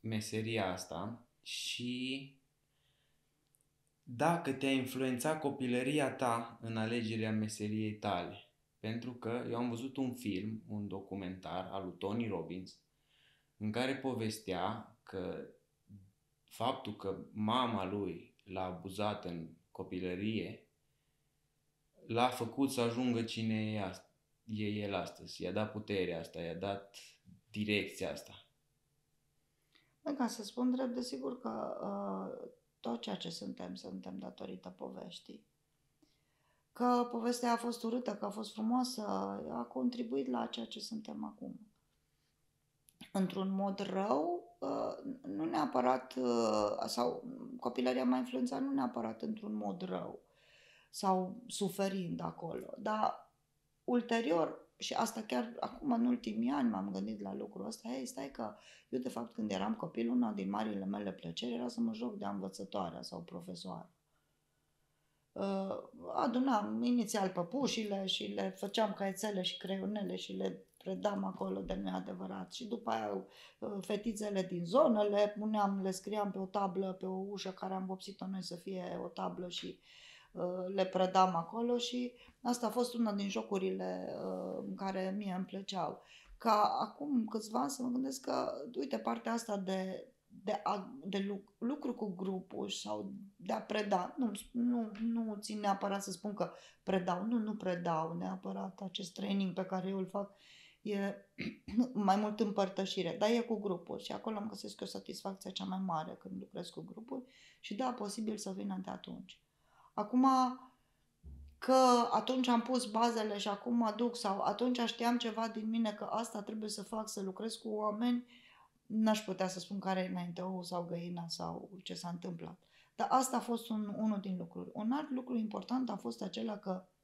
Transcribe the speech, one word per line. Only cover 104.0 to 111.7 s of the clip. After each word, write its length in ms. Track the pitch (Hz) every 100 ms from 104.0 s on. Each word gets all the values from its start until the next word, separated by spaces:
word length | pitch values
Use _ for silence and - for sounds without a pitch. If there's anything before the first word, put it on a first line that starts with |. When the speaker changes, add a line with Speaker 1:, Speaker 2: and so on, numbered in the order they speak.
| -
Speaker 2:
acolo 260 | 202 - 214
îmi 100 | 214
găsesc 320 | 202 208 202
o 40 |
satisfacție 680 | 196 190 196 190 196 190 190
cea 140 | 190
mai 160 | 190 190 190
mare 300 | 165 170 -
când 160 | 190 190
lucrez 300 | 196 175 175
cu 120 | -
grupul 460 | 170 - 226 269 247 - - -
și 140 | -
da, 180 | 202 254
posibil 440 | 247 208 196 214 214
să 160 | 202 190
vină 240 | 202 190
de 60 | 190
atunci. 520 | - - - 190 - _ _ _ _ -
Acum, 320 | - 208 247 269 262 254 254 - _ _ _ _ _ - - - -
că 500 | -